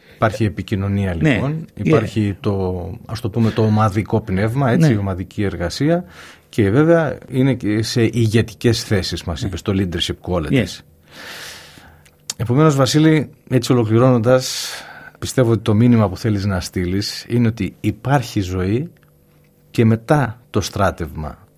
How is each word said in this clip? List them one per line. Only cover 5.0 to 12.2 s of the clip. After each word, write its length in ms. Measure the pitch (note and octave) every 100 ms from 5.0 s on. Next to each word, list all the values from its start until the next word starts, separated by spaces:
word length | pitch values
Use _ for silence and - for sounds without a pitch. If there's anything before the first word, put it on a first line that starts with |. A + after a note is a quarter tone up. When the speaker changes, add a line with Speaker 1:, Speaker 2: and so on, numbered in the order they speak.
| G2 F#2 F#2 -
Speaker 1:
εργασία. 640 | G2 F2 E2+ - D3 F3 F3+ - - - _
Και 220 | - G2
βέβαια 480 | B2 D#3+ E3 D3+ - -
είναι 260 | C3 C3+
και 280 | A#2 G2+ G#2+
σε 200 | A2 B2
ηγετικές 840 | A2+ A#2+ A2 A2+ A2+ - B2 A2+
θέσεις, 400 | - G2+ - E2+
μας 160 | - D#2+
Speaker 2:
Ναι. 60 | G2
Speaker 1:
είπες, 140 | F2+
το 100 | - F#2+
leadership 540 | F#2 E2+ - - F2
qualities. 320 | F2+ D2+ C3+
Speaker 2:
Yes. 160 | F#2+ - - _ _ - - - - - - - - - - _